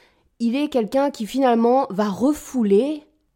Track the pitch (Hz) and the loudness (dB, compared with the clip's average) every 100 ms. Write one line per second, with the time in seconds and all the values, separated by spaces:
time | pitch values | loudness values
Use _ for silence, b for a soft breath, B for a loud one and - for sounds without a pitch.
0 | b b b - 233 262 294 262 214 269 | b b b -6 -4 -2 -2 -2 0 0
1 | 285 - 208 262 269 233 233 262 277 185 | 0 -4 -6 0 2 4 4 2 0 -2
2 | 208 180 262 294 - 254 208 196 269 311 | -2 0 0 -2 -4 -2 2 2 2 -4
3 | - _ _ | -12 _ _